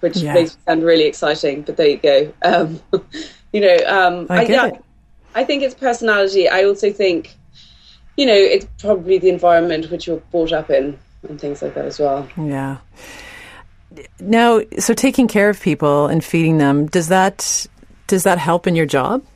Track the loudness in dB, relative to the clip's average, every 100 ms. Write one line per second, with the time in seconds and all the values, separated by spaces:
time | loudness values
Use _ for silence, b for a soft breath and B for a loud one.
0 | -2 -2 0 0 0 -4 -4 -2 2 2
1 | 2 0 -4 -2 -4 -6 -8 0 0 2
2 | 2 2 2 -2 0 0 -2 -6 -6 -6
3 | -6 -18 B B _ 0 4 4 2 2
4 | 2 0 -2 0 2 2 0 -4 _ _
5 | _ _ _ -6 -2 -2 -4 -4 -4 -2
6 | 0 2 2 2 2 2 2 2 -2 0
7 | -2 -2 -6 -20 -20 b b b b b
8 | -14 -2 2 4 4 2 -2 -12 -2 -2
9 | 0 2 2 2 4 4 2 -4 -6 -10
10 | -8 -8 -6 -4 -2 -4 -2 -2 -2 -8
11 | _ -20 -18 -12 -10 -8 -10 -8 -10 -4
12 | -2 -2 -8 -8 -6 -6 -6 -10 -16 B
13 | B B B B B B B -20 _ -20
14 | -20 -16 -2 2 4 2 0 -6 -2 0
15 | 0 2 0 2 2 0 -2 0 2 2
16 | 2 0 -2 0 2 2 2 2 0 -2
17 | 0 2 0 -2 -6 -4 -6 _ -20 -20
18 | -4 0 2 0 0 -2 0 0 0 -2
19 | -2 -4 -6